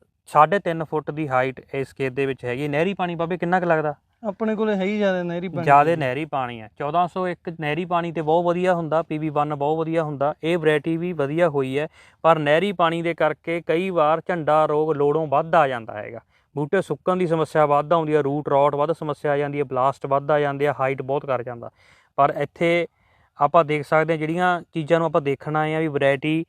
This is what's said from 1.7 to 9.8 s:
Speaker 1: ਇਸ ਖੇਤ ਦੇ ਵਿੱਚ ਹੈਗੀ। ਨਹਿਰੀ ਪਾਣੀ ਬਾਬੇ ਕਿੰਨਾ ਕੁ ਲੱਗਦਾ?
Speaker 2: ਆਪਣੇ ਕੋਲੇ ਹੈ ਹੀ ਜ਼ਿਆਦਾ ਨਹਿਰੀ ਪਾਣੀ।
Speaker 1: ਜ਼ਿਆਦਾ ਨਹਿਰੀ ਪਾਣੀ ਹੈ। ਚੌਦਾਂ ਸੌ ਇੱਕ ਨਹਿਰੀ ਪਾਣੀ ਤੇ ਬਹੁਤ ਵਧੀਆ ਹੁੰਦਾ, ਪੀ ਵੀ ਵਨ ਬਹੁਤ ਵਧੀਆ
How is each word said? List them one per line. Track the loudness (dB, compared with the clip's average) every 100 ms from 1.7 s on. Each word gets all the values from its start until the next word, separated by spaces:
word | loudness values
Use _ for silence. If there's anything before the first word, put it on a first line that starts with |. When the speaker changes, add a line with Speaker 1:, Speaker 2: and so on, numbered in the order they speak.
Speaker 1:
ਇਸ | -8 -8
ਖੇਤ | -6 -6
ਦੇ | -2 -4
ਵਿੱਚ | -4
ਹੈਗੀ। | -6 -6 -2
ਨਹਿਰੀ | -2 -2
ਪਾਣੀ | -2 -6
ਬਾਬੇ | -4 -6 -4
ਕਿੰਨਾ | 0 0
ਕੁ | 2
ਲੱਗਦਾ? | 2 0 -6 _ _
Speaker 2:
ਆਪਣੇ | -10 -4 -4
ਕੋਲੇ | 0 0 0
ਹੈ |
ਹੀ | -2 0
ਜ਼ਿਆਦਾ | 0 0
ਨਹਿਰੀ | -2 -6 -6
ਪਾਣੀ। | -2
Speaker 1:
ਜ਼ਿਆਦਾ | 6 6 6 2
ਨਹਿਰੀ | 0 -4
ਪਾਣੀ | -4 -6 -6 -10
ਹੈ। | -14 -8
ਚੌਦਾਂ | -4 0 -2
ਸੌ | -2 -6
ਇੱਕ | -6 -10 -6
ਨਹਿਰੀ | -4 -2
ਪਾਣੀ | -2 -2 -2
ਤੇ | -4
ਬਹੁਤ | 0 2
ਵਧੀਆ | 2 0 0
ਹੁੰਦਾ, | 0 0 -2
ਪੀ | -2 -4
ਵੀ | -4
ਵਨ | -2 -2
ਬਹੁਤ | -2 -2
ਵਧੀਆ | 0